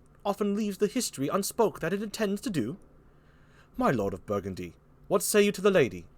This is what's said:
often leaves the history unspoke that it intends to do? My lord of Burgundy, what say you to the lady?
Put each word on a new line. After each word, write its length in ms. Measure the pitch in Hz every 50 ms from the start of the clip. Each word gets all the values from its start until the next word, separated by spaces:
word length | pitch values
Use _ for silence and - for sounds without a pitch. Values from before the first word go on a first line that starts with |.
| - _ - - -
often 300 | 208 202 - 214 202 202
leaves 220 | 202 226 208 196
the 100 | 180 208
history 400 | 202 - 254 233 - - - 135
unspoke 520 | 147 - 190 196 - - - 233 196 143 -
that 140 | - 160 180
it 100 | 202 214
intends 380 | 214 - - 226 202 196 208
to 80 | - 269
do? 280 | 202 156 110 107 160 202 - - _ - _ - - - _ _ - - - - - - - _ -
My 140 | - 254 233
lord 220 | 156 117 101 98 95
of 120 | 92 -
Burgundy, 480 | - 104 101 87 98 95 87 90 87 78 - _ _ - - -
what 160 | - - 202 -
say 180 | - - 214
you 100 | 208 202
to 100 | 202 -
the 100 | 185 208
lady? 340 | 196 185 143 110 90 90 82 - -